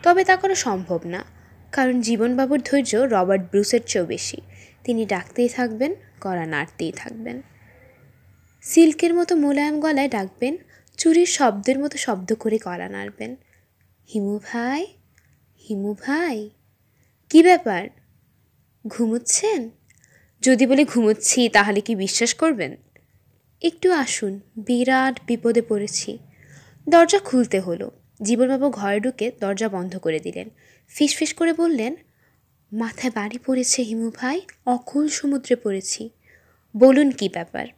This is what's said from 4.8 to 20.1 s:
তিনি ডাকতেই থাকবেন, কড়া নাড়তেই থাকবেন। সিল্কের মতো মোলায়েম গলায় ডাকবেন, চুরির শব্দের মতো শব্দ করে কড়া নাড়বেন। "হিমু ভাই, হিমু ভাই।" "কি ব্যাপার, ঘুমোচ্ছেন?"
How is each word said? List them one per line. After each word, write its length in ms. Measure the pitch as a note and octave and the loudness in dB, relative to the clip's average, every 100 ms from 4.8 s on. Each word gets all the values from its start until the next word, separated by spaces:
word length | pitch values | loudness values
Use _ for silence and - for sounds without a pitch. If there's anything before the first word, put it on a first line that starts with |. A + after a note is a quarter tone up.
তিনি 220 | - A3+ G#3 | -6 -4 -2
ডাকতেই 440 | F#3+ - - A#3+ | -4 -6 -2 -2
থাকবেন, 460 | A#3+ B3 A3 C4+ G4+ - _ | 0 -6 -2 -4 -4 -12 _
কড়া 240 | G3 F3+ D#3+ | -8 -6 -4
নাড়তেই 460 | D3+ D#3 - E3 | -4 -6 -8 -8
থাকবেন। 500 | - - A3+ A#3 B3 - _ _ - - _ _ _ _ _ _ _ | -8 -14 -14 -12 -14 -16 _ _ -20 -20 _ _ _ _ _ _ _
সিল্কের 520 | - - D#4+ D#4 F4 | 0 6 6 4 0
মতো 220 | E4+ E4+ E4+ | 0 0 0
মোলায়েম 440 | C#4+ C#4+ D4 D4+ | 2 0 -2 -2
গলায় 300 | D#4 C#4+ C#4 | -2 0 -2
ডাকবেন, 480 | A#3 F#3+ - B3 E4+ _ _ _ - | -4 -6 -6 -6 -6 _ _ _ -2
চুরির 280 | E4 D#4+ F4 | 2 4 2
শব্দের 540 | - C4 G3+ G3+ C4+ | 2 0 0 -2 0
মতো 180 | D4 D4 | -2 -6
শব্দ 380 | - G3 F#3 A3+ | -6 -6 -4 -4
করে 220 | A3 G#3+ | -2 -4
কড়া 320 | F#3 F3 F3+ | -4 -10 -10
নাড়বেন। 460 | G3 G3+ G3+ A3 C4 _ _ _ _ _ _ _ | -10 -12 -12 -14 -14 _ _ _ _ _ _ _
"হিমু 260 | A3 G3+ G#3 - | -4 -4 -6 -8
ভাই, 360 | A#3 A#3+ C#4+ G4 _ _ _ _ _ _ _ - | -6 -4 -4 -6 _ _ _ _ _ _ _ -10
হিমু 240 | G3+ G3+ | -6 -6
ভাই।" 560 | G#3 - D4 E4+ A3+ G#3+ _ _ _ _ _ _ _ _ | -6 -4 -2 -2 -4 -10 _ _ _ _ _ _ _ _
"কি 140 | D#4 | 8
ব্যাপার, 440 | E4+ F4 D4 F#3 G3+ _ _ _ _ _ _ _ _ _ A3 | 8 6 4 -6 -6 _ _ _ _ _ _ _ _ _ -14
ঘুমোচ্ছেন?" 840 | - A#3 A#3 - - G#4 F#4+ A3+ _ _ _ _ | -4 -2 -2 -2 0 0 -2 -4 _ _ _ _